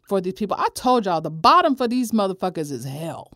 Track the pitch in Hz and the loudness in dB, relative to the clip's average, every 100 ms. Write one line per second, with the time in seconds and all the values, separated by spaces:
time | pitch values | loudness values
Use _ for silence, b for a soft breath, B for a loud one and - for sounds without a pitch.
0 | - 196 180 185 202 - 427 - 254 254 | -4 -2 -2 -4 -4 -2 -4 -2 2 2
1 | 196 165 160 160 233 330 330 277 247 247 | 2 -2 -2 2 6 6 6 2 -2 -2
2 | 233 226 196 185 185 175 147 131 131 139 | 0 0 0 -2 -4 -4 -6 -6 -8 -10
3 | 160 131 - | -10 -12 -16